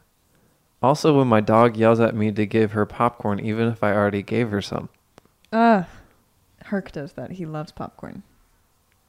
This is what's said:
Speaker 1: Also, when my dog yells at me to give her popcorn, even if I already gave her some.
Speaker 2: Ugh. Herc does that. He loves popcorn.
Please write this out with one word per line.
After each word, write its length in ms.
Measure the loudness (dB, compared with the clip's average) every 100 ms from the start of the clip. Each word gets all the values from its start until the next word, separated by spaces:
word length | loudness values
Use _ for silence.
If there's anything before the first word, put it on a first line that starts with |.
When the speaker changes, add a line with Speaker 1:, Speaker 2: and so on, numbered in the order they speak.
| _ _ _ _ _ _ _ _
Speaker 1:
Also, 340 | 0 2 2 4
when 100 | 4
my 120 | 2
dog 380 | 4 4 4 4
yells 220 | 4 4
at 140 | 2
me 180 | 0 -2
to 120 | -2 -2
give 280 | 0 0
her 120 | 0 -4
popcorn, 540 | 0 -2 -2 -4 -4
even 280 | -4 -2 -2
if 120 | -2
I 100 | -2
already 280 | 0 0 -2
gave 300 | -4 -4 -2
her 100 | -4
some. 280 | -4 -8 -10 -18 _ _ _ _ _
Speaker 2:
Ugh. 340 | 0 2 2 -2 -14 -20 _ _ _ _ _ -8
Herc 260 | -8 -8
does 220 | -12 -14
that. 180 | -14 -14
He 120 | -12 -12
loves 260 | -10 -12
popcorn. 500 | -14 -16 -16 -18 -18 -20 _ _ _ _ _ _ _